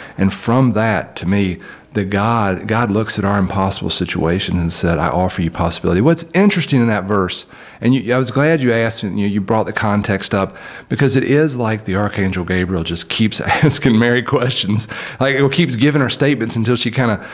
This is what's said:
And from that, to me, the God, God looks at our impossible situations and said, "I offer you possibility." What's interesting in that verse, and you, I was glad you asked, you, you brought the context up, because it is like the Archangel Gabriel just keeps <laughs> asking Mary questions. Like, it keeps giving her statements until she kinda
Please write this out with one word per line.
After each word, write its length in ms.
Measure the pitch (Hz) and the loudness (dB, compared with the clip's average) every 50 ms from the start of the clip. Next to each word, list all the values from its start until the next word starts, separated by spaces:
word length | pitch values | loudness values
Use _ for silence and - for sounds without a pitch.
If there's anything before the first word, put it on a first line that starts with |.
| - - - | -18 -12 -4
And 160 | - 196 196 190 | 0 0 0 0
from 400 | - - 226 123 131 135 123 101 | -2 -2 0 2 4 4 2 2
that, 420 | 107 110 113 104 85 - - - | 2 0 0 0 -2 -2 -6 -10
to 100 | - - | -8 -2
me, 320 | 85 101 101 101 92 85 82 - - - - - - - | 0 0 0 0 0 -2 -6 -10 -18 -20 -20 -16 -6 -4
the 120 | 107 98 | -4 -2
God, 600 | 95 104 98 104 117 117 117 104 98 95 87 95 | -2 0 0 0 2 2 2 2 0 -2 -2 -2
God 220 | 104 110 113 120 107 | -2 0 0 0 0
looks 300 | 98 107 110 - - 107 | 0 0 -2 -2 -4 -2
at 60 | 98 | 0
our 120 | 98 101 | 0 2
impossible 540 | 101 95 90 - 98 95 95 92 - 95 90 | 2 0 0 0 0 0 -2 -2 -4 -4 -4
situations 680 | - - 90 85 - 90 78 82 87 98 - - 87 90 | -4 -4 -4 -4 -2 -2 0 0 0 0 -2 -2 -2 -2
and 140 | 85 82 85 | -2 -2 -2
said, 240 | - - 85 85 | 0 0 0 0
"I 120 | 76 80 85 | 0 -2 -2
offer 340 | 64 87 92 92 - - 85 | 0 0 0 -2 -2 -2 -4
you 80 | 82 | -4
possibility." 500 | - - 85 85 - - - 85 87 92 | -2 -2 -2 -2 -2 -2 0 0 2 2
What's 240 | 113 156 165 160 - - - | 4 2 2 0 -2 -4 0
interesting 480 | 175 202 208 - 175 147 - 147 127 | 2 4 4 2 2 0 0 2 2
in 60 | 117 | 2
that 160 | 117 107 101 92 | 2 0 -2 0
verse, 420 | 98 104 101 92 90 - - - - - - - - - - | 0 0 0 0 0 -2 -8 -10 -14 -18 -20 -20 -20 -10 -2
and 120 | 113 117 131 | 0 2 2
you, 220 | 135 95 110 123 | 2 2 0 0
I 20 | |
was 140 | 127 131 113 | 0 0 0
glad 300 | 110 135 143 160 165 156 | 0 0 2 2 2 2
you 120 | 127 120 113 | 2 2 2
asked, 300 | 113 113 113 110 - - | 2 2 0 -2 -4 -4
you, 80 | 101 | -4
you 280 | 90 104 101 101 98 107 | -2 -2 0 0 0 -2
brought 280 | 98 - 113 110 101 | 0 0 0 0 0
the 60 | - 104 | 0 -2
context 600 | - - 107 101 104 98 - 101 95 - - - | -2 0 0 0 0 0 0 -2 -2 -2 -2 0
up, 240 | 98 95 - - - - - - - - - | 0 0 -2 -4 -12 -18 -18 -18 -14 -8 -6
because 260 | - 113 139 135 135 | -2 2 2 2 2
it 80 | 139 - | 2 2
is 320 | - 135 147 156 156 131 | 4 4 4 2 2 0
like 300 | 123 120 110 110 107 - | -2 -2 -2 -2 -4 -4
the 100 | - 92 | -2 0
Archangel 500 | 98 104 101 - 104 95 95 90 92 87 | 0 0 0 0 0 0 0 0 -2 -2
Gabriel 380 | 90 92 90 90 87 95 85 82 | -2 0 0 0 0 -2 -2 -2
just 260 | - 85 85 - - | -4 -6 -6 -6 -6
keeps 300 | - - 110 104 - - | -2 0 0 0 0 -2
<laughs> 0 | |
asking 580 | - - - - - 151 - - - 135 113 110 | -2 -2 0 2 2 2 2 2 2 4 4 4
Mary 240 | 117 120 120 127 117 | 4 4 2 2 0
questions. 640 | - - 131 120 127 - - - 92 104 107 110 - - - - - - - | 0 0 0 0 0 -2 -2 -2 -2 -2 -2 -2 -6 -10 -12 -12 -10 -4 -2
Like, 160 | 127 139 139 | 0 0 2
it 160 | 135 139 135 | 2 2 2
keeps 240 | 135 - 175 131 123 | 2 2 0 0 2
giving 260 | 107 127 147 143 151 | 2 2 2 4 2
her 80 | 131 120 | 0 0
statements 460 | - - 143 143 147 113 113 113 - | 0 0 2 0 2 0 -2 -4 -2
until 200 | 120 110 113 123 | -2 0 0 0
she 140 | 117 - 120 | 0 0 -2
kinda 340 | 107 139 131 120 123 - - - | 0 0 0 0 0 -2 -4 -10